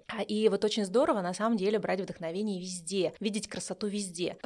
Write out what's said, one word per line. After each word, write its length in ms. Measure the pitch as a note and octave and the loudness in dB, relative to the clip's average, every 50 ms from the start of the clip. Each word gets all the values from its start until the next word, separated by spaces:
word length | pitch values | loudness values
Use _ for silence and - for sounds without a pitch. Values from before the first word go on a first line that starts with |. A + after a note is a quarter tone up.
| - | -8
А, 160 | - A3 G#3+ G3+ | -8 -6 -6 -2
и 240 | - G#3 G#3+ A3 | -2 0 4 4
вот 160 | G#3+ F#3+ G3 - | 4 4 4 2
очень 220 | G#3 G#3+ A#3 G3+ | 2 2 0 0
здорово, 360 | F3+ F#3 B3 D4+ F4 C#4 G#3 | 2 4 4 4 4 2 2
на 120 | F3 F3 F#3 | 0 -2 -2
самом 240 | - G#3 A#3 A#3 | 0 2 2 2
деле, 220 | G3 F#3 G#3 G#3+ G#3 | 2 2 2 2 2
брать 200 | - - F#3 F#3+ | 2 0 0 -2
вдохновение 600 | F#3 - - - E3+ D#3+ E3+ G3 A3 G#3+ G3 F3+ | -2 -6 -6 -6 -6 -4 -2 -2 -2 -2 -2 -2
везде, 520 | F3+ F#3 F#3 F3+ E3 D#3+ G3 G3 E3+ D3+ - - | -4 -6 -8 -10 -6 -2 0 2 2 0 0 -2
видеть 300 | G3 A3 G3+ A3+ - - | -4 -2 -2 -2 -4 -6
красоту 380 | - F#3 - - F3+ - G#3+ | -8 -8 -6 -6 -6 -4 -4
везде. 500 | G#3 G3 G#3 G3+ F#3 E3 F3 F3 - - - - | -4 -2 -4 -4 -6 -4 -4 -4 -4 -4 -6 -8